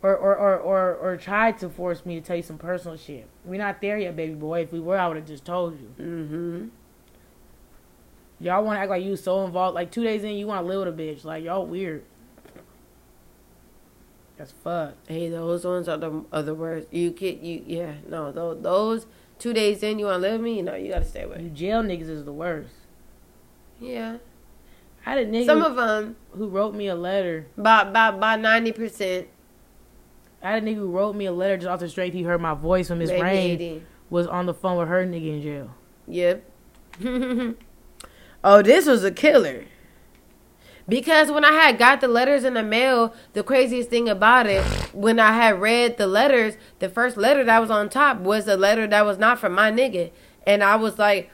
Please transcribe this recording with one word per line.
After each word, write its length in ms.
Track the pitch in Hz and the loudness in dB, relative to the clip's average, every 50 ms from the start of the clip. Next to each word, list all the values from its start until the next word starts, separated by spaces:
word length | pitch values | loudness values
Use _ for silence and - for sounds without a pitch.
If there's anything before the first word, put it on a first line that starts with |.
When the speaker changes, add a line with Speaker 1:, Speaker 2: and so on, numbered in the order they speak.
| - | 2
Speaker 1:
or, 120 | 196 196 | 2 0
or, 200 | 185 - 196 196 | 2 2 2 2
or, 220 | - 202 202 190 175 | 2 2 2 2 0
or, 360 | - 175 196 190 185 185 175 | 0 0 0 0 0 0 -2
or 220 | 147 151 185 180 175 | -2 -4 -6 -6 -6
tried 400 | - 185 202 208 220 226 214 220 | -8 -6 -2 0 0 0 0 -2
to 100 | 185 175 | -10 -14
force 360 | 151 - 175 180 175 170 - | -10 -8 -6 -6 -6 -6 -8
me 140 | 180 170 165 | -12 -12 -12
to 60 | 160 | -8
tell 100 | - 180 170 | -8 -8 -8
you 60 | 170 | -8
some 140 | - 160 156 | -10 -16 -16
personal 400 | 160 165 180 180 170 170 160 160 | -10 -8 -8 -8 -8 -12 -16 -16
shit. 300 | - - 147 127 - - _ _ _ | -16 -18 -18 -18 -18 -20 _ _ _
We're 120 | 175 185 196 | -12 -10 -6
not 220 | 208 202 196 196 | -6 -6 -6 -6
there 160 | - 202 208 214 | -6 -6 -4 -4
yet, 180 | 202 180 175 | -6 -8 -8
baby 180 | 156 160 160 156 | -8 -8 -8 -8
boy. 260 | 151 151 151 165 170 | -10 -8 -6 -6 -6
If 100 | 165 160 | -6 -6
we 80 | 170 170 | -8 -10
were, 180 | 160 170 185 196 | -6 -4 -2 -2
I 100 | 180 170 | -2 -2
would've 180 | 160 156 156 | -4 -8 -12
just 180 | 151 156 139 - | -14 -18 -18 -12
told 340 | - 175 180 180 170 165 143 | -10 -6 -6 -6 -6 -8 -12
you. 140 | 127 107 127 - | -20 -20 -20 -16
Speaker 2:
Mm-hmm. 680 | - 170 170 165 156 147 151 165 170 170 170 175 208 233 233 _ _ _ _ _ _ _ _ _ _ _ _ _ _ _ - _ - _ _ - _ _ _ _ _ _ _ _ _ _ _ _ | -14 -12 -10 -10 -10 -10 -10 -10 -10 -10 -10 -10 -12 -14 -18 _ _ _ _ _ _ _ _ _ _ _ _ _ _ _ -20 _ -20 _ _ -20 _ _ _ _ _ _ _ _ _ _ _ _
Speaker 1:
Y'all 240 | 170 175 180 196 214 | -6 -2 -2 0 0
wanna 160 | 214 208 202 | -2 -2 -4
act 100 | 196 196 | -4 -4
like 120 | 196 180 185 | -4 -4 -4
you 120 | 196 196 | -4 -6
so 280 | - - 185 185 190 196 | -6 -4 -2 -2 -2 -2
involved. 280 | 185 170 180 185 185 180 | -4 -2 -2 -2 -2 -2
Like, 140 | 170 175 175 | -4 -8 -8
two 120 | - 233 233 | -6 -6 -4
days 200 | 226 220 208 202 | -4 -4 -4 -6
in, 120 | 214 208 | -8 -8
you 100 | 202 202 208 | -8 -8 -8
wanna 200 | 208 190 175 175 | -6 -6 -6 -6
live 180 | 190 196 196 | -6 -6 -6
with 140 | 180 165 160 | -6 -8 -8
a 20 | 160 | -10
bitch. 200 | 156 151 139 135 | -10 -12 -12 -14
Like, 180 | 156 160 160 160 | -14 -12 -12 -8
y'all 220 | 165 175 196 180 | -8 -6 -6 -6
weird. 380 | 160 165 185 196 175 156 143 - _ _ _ _ _ _ - _ - _ - - _ _ _ _ _ _ _ _ _ _ _ _ _ _ _ _ _ _ _ _ _ _ _ _ _ _ _ _ _ _ _ _ _ _ _ | -8 -8 -8 -8 -8 -10 -12 -14 _ _ _ _ _ _ -20 _ -20 _ -20 -20 _ _ _ _ _ _ _ _ _ _ _ _ _ _ _ _ _ _ _ _ _ _ _ _ _ _ _ _ _ _ _ _ _ _ _
That's 140 | 151 135 | -20 -20
fucked. 580 | - - _ 165 170 175 160 143 139 - _ - | -20 -14 _ -8 -6 -6 -6 -8 -10 -18 _ -12
Speaker 2:
Hey, 200 | 156 165 170 165 | -8 -8 -8 -8
those 360 | 165 165 165 170 175 175 175 | -8 -8 -4 -4 -4 -4 -4
ones 240 | 180 180 180 170 175 | -4 -6 -4 -4 -6
are 80 | 160 156 | -6 -6
the, 260 | 165 160 151 156 - - | -6 -8 -8 -10 -12 -8
are 120 | - 156 151 | -8 -8 -6
the 100 | 147 156 | -6 -8
worst. 340 | 160 165 165 160 160 151 - | -8 -8 -8 -8 -10 -12 -10
You 180 | - 170 175 170 | -6 -4 -4 -4
get, 300 | 170 - 196 185 - - | -4 -6 -8 -8 -8 -8
you, 240 | - 170 170 156 - | -12 -12 -12 -12 -10
yeah, 280 | - 170 165 170 156 147 147 147 - | -10 -10 -10 -8 -10 -12 -16 -16 -12
no, 240 | 165 165 156 143 | -12 -10 -10 -10
tho-, 220 | 143 160 170 170 165 | -10 -8 -8 -8 -8
those 540 | 165 - 170 180 196 214 220 226 226 226 - _ _ _ _ _ _ | -6 -4 -2 0 0 0 0 -4 -6 -8 -14 _ _ _ _ _ _
two 120 | - 233 233 | -8 -4 -2
days 280 | 220 214 208 208 202 | 0 0 0 0 0
in, 160 | - 214 214 214 | -4 -4 -4 -4
you 80 | 208 | -2
wanna 140 | 202 190 180 | -2 -2 -2
live 140 | 185 196 220 | -2 -2 -2
with 80 | 226 | -2
me? 200 | 226 233 226 208 | -4 -4 -4 -4
No, 140 | 175 - - | -6 -6 -8
you 160 | 95 95 - | -8 -8 -6
gotta 140 | 185 175 156 | -4 -4 -4
stay 180 | - - - - | -4 -4 -10 -12
away. 180 | - - 165 165 | -12 -12 -12 -14
Speaker 1:
You 60 | 170 | -14
jail 320 | 151 139 165 190 214 226 | -12 -8 -6 -2 -2 -2
niggas 280 | 226 208 180 165 160 160 | -2 -2 -4 -6 -8 -10
is 140 | 160 151 143 | -12 -12 -12
the 80 | 143 143 | -14 -12
worst. 400 | 147 165 180 170 151 - - - - - _ _ _ - - - _ - _ _ _ _ _ _ _ _ - _ _ | -10 -8 -6 -6 -8 -10 -14 -20 -20 -20 _ _ _ -20 -20 -20 _ -20 _ _ _ _ _ _ _ _ -20 _ _
Speaker 2:
Yeah. 380 | 240 254 254 233 226 226 226 240 - - _ - - - - - - - - _ _ _ _ _ - | -14 -12 -10 -10 -10 -10 -12 -14 -18 -20 _ -20 -20 -20 -20 -20 -20 -20 -20 _ _ _ _ _ -10
Speaker 1:
I 40 | - | -6
had 80 | 254 277 | -4 -4
a 60 | 240 | -2
nigga 200 | 208 214 226 247 | -2 -2 -2 2
Speaker 2:
Some 160 | 247 302 311 | 4 4 4
Speaker 1:
who 40 | 330 320 | 4 0
Speaker 2:
of 100 | 254 247 | 0 -2
'em. 360 | 240 226 214 214 214 220 233 - - _ | -2 -2 -2 -2 -4 -8 -12 -18 -20 _
Speaker 1:
who 160 | - 185 214 208 | -12 -10 -10 -6
wrote 260 | 185 190 208 214 208 | -4 -4 -4 -4 -4
me 120 | 208 202 196 | -8 -6 -6
a 80 | 180 | -6
letter. 520 | 170 175 180 190 202 190 175 165 160 156 - _ - | -6 -6 -4 -4 -4 -4 -4 -6 -8 -10 -14 _ -2
Speaker 2:
By, 280 | 202 220 226 220 196 | 4 4 6 6 4
by, 260 | 196 196 226 226 220 | 2 2 2 2 2
by 240 | 202 190 208 220 226 | 2 0 0 0 0
ninety 360 | 220 220 220 220 226 226 226 | 0 2 2 2 2 2 -2
percent. 560 | 220 220 226 214 - - 202 185 185 180 - - _ _ _ _ _ _ _ _ _ _ _ _ _ - - _ _ - _ _ _ _ - | -4 -6 -10 -10 -8 -6 -6 -4 -4 -6 -8 -10 _ _ _ _ _ _ _ _ _ _ _ _ _ -20 -20 _ _ -20 _ _ _ _ -6
Speaker 1:
I 80 | 185 | -4
had 120 | 208 226 214 | -2 -2 -2
a 20 | |
nigga 100 | 214 220 | -2 -4
who 120 | 214 202 185 | -4 -4 -4
wrote 240 | 175 185 202 208 208 | -2 0 -2 -2 -2
me 100 | 208 196 | -4 -4
a 60 | 190 | -4
letter 260 | 175 175 185 196 196 185 | -4 -2 0 0 0 -2
just 100 | 170 180 | -2 -6
off 120 | 180 180 | -6 -6
the 100 | 175 170 | -6 -8
strength 240 | 151 - 180 180 165 | -6 -6 -6 -4 -4
he 80 | 185 175 | -6 -4
heard 180 | 170 175 170 | -2 -2 -2
my 120 | 170 165 156 | -2 -2 -4
voice 340 | 147 151 165 180 185 180 175 | -4 -2 0 0 0 0 -2
from 100 | 175 170 | -4 -4
his 100 | 165 165 | -2 -2
Speaker 2:
Maybe 120 | 180 180 | 0 0
Speaker 1:
brain 300 | 175 180 196 190 185 180 | 0 2 2 2 0 0
Speaker 2:
eighty. 320 | 175 160 175 170 160 156 165 - - _ _ _ | -2 -2 -6 -8 -10 -12 -16 -20 -20 _ _ _
Speaker 1:
was 160 | 165 175 175 165 | -2 -2 -2 0
on 180 | 175 180 180 | -2 -4 -4
the 80 | 180 165 | -4 -6
phone 240 | - - 190 180 175 | -4 -4 -2 -2 -2
with 100 | 170 160 | -2 0
her 140 | 175 185 185 | 0 0 0
nigga 320 | 185 175 170 160 156 151 151 | 0 -6 -6 -8 -6 -8 -8
in 40 | |
jail. 300 | 147 151 147 143 135 117 123 - _ _ _ _ _ - | -8 -8 -10 -10 -12 -16 -18 -20 _ _ _ _ _ -10
Speaker 2:
Yep. 360 | 165 175 175 175 180 - - - - _ _ - _ _ - _ - - | -6 0 0 0 0 0 -6 -20 -20 _ _ -20 _ _ -20 _ -18 -10
<laughs> 600 | 180 254 247 254 262 254 254 233 254 226 233 - - - - - _ - - _ - - - - - - - - - | -8 -6 -4 -4 -4 -2 -2 -2 -2 -4 -6 -10 -14 -20 -20 -20 _ -20 -20 _ -20 -20 -20 -20 -20 -20 -20 0 6
Oh, 180 | 185 202 208 | 8 8 8
this 240 | 202 202 262 370 330 | 10 10 8 8 8
was 180 | 294 262 220 185 | 6 4 4 2
a 80 | 196 | 0
killer. 540 | 180 - - 302 302 269 196 147 127 117 - - - - - - _ _ _ _ _ _ _ _ _ _ _ _ _ _ _ - - - - - | -2 4 4 6 6 6 4 4 -4 -10 -14 -18 -20 -20 -20 -20 _ _ _ _ _ _ _ _ _ _ _ _ _ _ _ -20 -20 -20 -4 -2
Because 440 | 202 262 247 294 320 302 311 294 | -2 -2 2 4 6 6 6 4
when 120 | 302 302 302 | 4 4 6
I 80 | 294 302 | 6 6
had 260 | 311 320 294 240 - | 8 6 6 6 8
got 200 | 240 247 277 269 | 6 6 6 6
the 60 | 269 247 | 2 2
letters 360 | 233 233 254 262 285 277 240 | 4 4 4 4 4 2 2
in 80 | 262 254 | 0 -2
the 100 | 226 220 | -2 -2
mail, 500 | 214 214 226 254 262 254 240 233 226 226 - - - _ | 0 0 2 2 4 4 4 2 0 -2 -10 -20 -8 _
the 100 | 208 208 | -6 -2
craziest 460 | - 262 262 262 247 240 247 240 240 | 2 4 4 4 4 2 -4 -4 -2
thing 180 | 240 233 233 226 | -2 0 0 0
about 380 | 208 190 208 220 240 254 240 | 0 4 6 6 6 6 4
it, 180 | 214 196 190 - - 50 - - - - | 4 2 0 0 0 -2 -4 -6 -8 -8
when 260 | 190 202 220 226 226 | 0 2 2 4 6
I 140 | 220 214 220 | 6 6 6
had 260 | 233 233 226 208 180 | 6 4 4 4 4
read 380 | 190 214 233 240 240 233 233 - | 2 2 2 4 2 2 2 0
the 100 | 208 190 | -2 0
letters, 480 | 185 208 254 285 269 240 226 214 208 - - - - _ | 2 4 4 6 4 4 4 0 -2 -8 -18 -20 -10 _
the 80 | - 190 | -8 -6
first 300 | 185 233 240 247 233 202 | -2 -2 -2 -2 0 0
letter 260 | 202 233 285 285 262 | 2 4 4 4 6
that 160 | 233 226 226 | 6 6 6
was 120 | 226 214 | 6 4
on 180 | 220 208 208 208 | 0 0 0 0
top 300 | - 254 294 285 247 202 | 2 2 4 4 2 2
was 280 | 180 185 208 220 196 214 | 0 0 0 0 2 2
a 80 | 202 | 2
letter 300 | 185 190 196 208 226 220 208 | 4 6 4 4 4 2 2
that 180 | 208 208 208 | 4 4 4
was 120 | 208 202 185 | 4 2 2
not 220 | 214 226 247 240 | 4 2 2 2
from 140 | - 196 175 | 0 -2 2
my 180 | 190 214 220 | 4 4 4
nigga. 400 | 214 233 262 269 202 180 170 165 - - - - _ _ - | 4 2 0 0 0 -2 -4 -6 -8 -18 -20 -20 _ _ 2
And 180 | - 202 208 202 | 2 4 6 6
I 120 | 196 208 220 | 6 4 4
was 200 | 220 220 214 - | 2 -2 0 2
like, 300 | 208 208 202 196 202 - | 4 4 4 2 0 -8